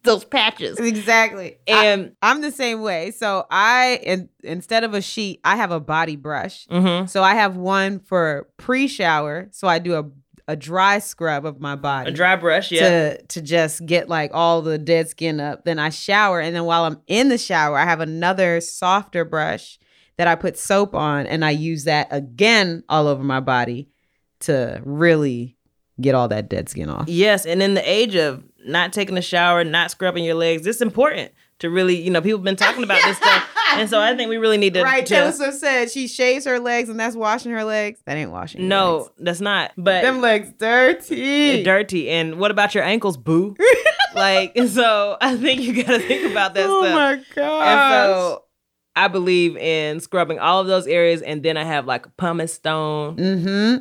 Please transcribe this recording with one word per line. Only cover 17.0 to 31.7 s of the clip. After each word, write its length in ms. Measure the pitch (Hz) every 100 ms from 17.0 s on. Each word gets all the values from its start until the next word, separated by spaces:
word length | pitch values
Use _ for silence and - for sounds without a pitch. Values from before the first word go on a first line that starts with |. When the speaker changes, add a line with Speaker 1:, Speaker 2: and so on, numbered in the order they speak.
| -
Speaker 2:
in 220 | 202 277
the 100 | 240
shower, 380 | - 170 151 143
I 60 |
have 160 | 170 160
another 600 | 160 160 175 190 180 170
softer 640 | 170 - 180 196 202 175
brush 540 | 165 160 156 - - - _ _ _ -
that 120 | 170
I 60 |
put 220 | 165 180 -
soap 360 | - 196 202
on. 320 | - 151 143 135
And 180 | 160
I 60 | 156
use 340 | 147 160 160
that 240 | 147 151 -
again 760 | 143 139 120 214 226 185 165 -
all 180 | 156 147
over 160 | 139
my 160 | 139 131
body 480 | 131 123 120 120 - _ _ _ _ _
to 400 | - 139 123 -
really 720 | 135 143 170 160 143 120 123 _ _ _ _ -
get 140 | 135
all 140 | 131 120
that 220 | 107 104
dead 180 | 92 -
skin 220 | - 151
off. 180 | - 156
Speaker 1:
Yes, 380 | 170 208 202 165
and 160 | 175
in 120 | 196
the 140 | 190 147
age 260 | 202 233 185
of 260 | 151 135 - _ -
not 260 | 170 175
taking 240 | 208 196 185
a 60 |
shower, 400 | 175 175 175 175
not 300 | 170 165 170
scrubbing 320 | - 185 175
your 100 | 165
legs, 320 | 165 165 165 170
it's 140 | 233
important 500 | 233 202 294 240 - _ _ _
to 100 | 170